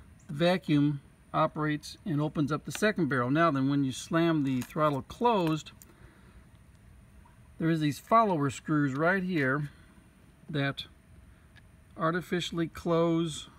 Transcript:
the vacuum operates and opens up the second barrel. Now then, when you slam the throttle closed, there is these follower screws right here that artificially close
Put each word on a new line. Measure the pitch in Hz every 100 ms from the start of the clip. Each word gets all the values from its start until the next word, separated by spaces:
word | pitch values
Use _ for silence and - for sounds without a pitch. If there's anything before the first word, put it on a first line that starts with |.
| - - -
the |
vacuum | 147 170 180 - 147 147 143 - - -
operates | 151 156 160 151 147 - -
and | 208 147
opens | 151 165 139
up | 147 -
the |
second | - 214 196 147
barrel. | 127 123
Now | 147 170
then, | 135 135
when | 143
you | 135
slam | 123 - 165 170 160
the | 139 127
throttle | 120 165 151 135
closed, | - - 233 214 165 156 - - - - - - - - - - - - - - - - - - - -
there | 165
is | 165
these | 151 131
follower | - 226 220 165 143
screws | - - 151 143
right | 131 165 196
here | 180 170 131 143 147 - - - - - - - -
that | 147 139 - - - - - - - - - - - - -
artificially | 160 175 - 175 - 170 165
close | - 175 165 170 165 170 147 -